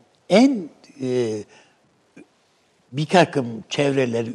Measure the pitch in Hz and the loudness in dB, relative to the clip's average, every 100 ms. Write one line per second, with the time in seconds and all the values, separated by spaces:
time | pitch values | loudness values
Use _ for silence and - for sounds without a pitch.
0 | _ _ - 190 269 233 151 - - - | _ _ 0 4 4 2 -8 -16 -20 -10
1 | 131 123 117 107 - - _ _ _ _ | -4 -2 -2 -4 -10 -20 _ _ _ _
2 | _ - - _ _ _ _ _ _ 131 | _ -20 -20 _ _ _ _ _ _ -8
3 | 156 185 156 143 117 113 - - 143 135 | 2 4 4 0 -6 -10 -8 -2 0 0
4 | 123 117 117 | -2 -2 -6